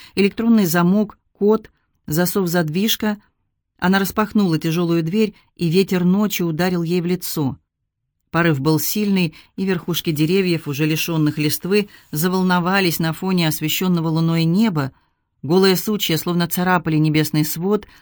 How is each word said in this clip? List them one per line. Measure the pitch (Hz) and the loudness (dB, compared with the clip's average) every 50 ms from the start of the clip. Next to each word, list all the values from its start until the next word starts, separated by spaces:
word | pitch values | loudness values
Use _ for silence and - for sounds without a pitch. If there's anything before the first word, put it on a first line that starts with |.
| - - _ | -20 -8 _
электронный | 190 196 196 - - 226 233 226 214 196 | 0 0 0 0 0 2 2 4 4 4
замок, | 160 160 175 170 175 190 214 208 - - _ _ _ | 2 2 2 2 4 2 2 0 -2 -6 _ _ _
код, | _ _ 202 208 220 220 - - _ _ _ _ _ _ _ | _ _ 0 2 2 0 -2 -10 _ _ _ _ _ _ _
засов-задвижка. | - 151 170 180 175 - 208 185 170 165 180 165 156 151 185 208 220 - - 220 214 208 214 _ _ _ _ _ _ _ _ _ _ _ _ | -4 -2 -2 -2 0 0 -2 -2 0 0 0 0 0 -2 -2 -2 -2 -2 -2 -2 -4 -4 -6 _ _ _ _ _ _ _ _ _ _ _ _
Она | - 180 190 | 0 0 2
распахнула | 196 196 180 - 220 214 208 - 214 202 175 160 156 | 0 0 -2 -2 -2 -2 0 2 0 2 2 0 0
тяжелую | - 165 160 175 175 165 170 170 | -2 -2 -2 0 0 0 0 0
дверь, | 160 160 185 220 220 208 - _ _ _ _ | 0 0 0 0 0 0 -2 _ _ _ _
и | - 170 | -4 -2
ветер | 165 160 190 185 - 185 180 180 | 2 2 2 2 2 0 2 2
ночи | 180 185 208 214 196 - - 175 | 2 2 2 2 0 -2 -2 -2
ударил | 170 156 151 180 185 180 170 165 | -2 -2 -2 -2 -2 0 -2 -2
ей | 160 180 180 | -2 -2 -2
в | 165 | 0
лицо. | 180 180 180 - - - 165 143 127 - - _ _ _ _ _ _ _ _ _ _ _ _ _ _ | -2 -4 -4 -4 -6 -4 -2 -2 -2 -4 -6 _ _ _ _ _ _ _ _ _ _ _ _ _ _
Порыв | - 165 170 170 151 135 | -2 0 2 2 0 2
был | 135 160 156 147 | 0 0 0 0
сильный, | - - - 208 214 202 196 190 180 156 - - - _ _ | 0 -2 -2 -2 0 0 2 2 0 0 -4 -10 -20 _ _
и | - 190 | -6 -4
верхушки | 196 185 165 - - 165 - - 175 | -2 -2 -4 -4 -4 -6 -4 -2 -4
деревьев, | 156 143 156 156 185 196 190 180 170 156 - | 0 0 0 2 2 2 2 0 -2 -2 -4
уже | 147 139 135 156 | -6 -4 -2 0
лишенных | 151 160 151 - - 165 160 151 151 147 151 | 0 0 -2 -2 -2 0 0 0 0 0 0
листвы, | 147 151 147 - - 175 202 208 202 - - - _ _ | -2 -2 -2 -4 -2 0 0 0 0 -2 -10 -20 _ _
заволновались | - 151 160 185 185 190 185 185 180 180 165 180 190 196 190 170 - - | -6 -4 -2 0 0 0 0 2 2 0 0 0 0 0 0 0 0 0
на | 165 160 156 | -2 -4 -4
фоне | - 190 190 185 180 170 | -4 -4 -2 0 0 0
освещенного | 156 156 - 156 151 - - 190 185 175 170 160 165 | 0 -2 -2 -4 -4 -4 -2 0 0 0 0 0 0
луной | 156 165 165 165 165 165 165 | 0 0 0 0 0 0 0
неба. | 165 170 202 233 220 170 151 139 135 - _ _ _ _ _ _ _ _ _ | 0 2 2 2 2 0 -2 -4 -4 -8 _ _ _ _ _ _ _ _ _
Голые | - 131 170 185 196 190 185 | -4 0 2 4 4 4 4
сучья | 180 - 214 208 202 - - 160 | 2 0 -4 -4 -2 -2 -2 -2
словно | 151 - 175 170 175 170 | -2 -2 -2 0 0 0
царапали | 170 - 180 180 185 185 170 - 165 160 | 0 -2 -2 0 2 0 0 0 0 2
небесный | 151 156 156 147 156 151 151 - 151 151 | 2 2 2 2 2 0 0 0 0 0
свод, | - - 160 175 196 214 208 - - - - | 0 -2 -4 0 0 0 0 -2 -8 -18 -20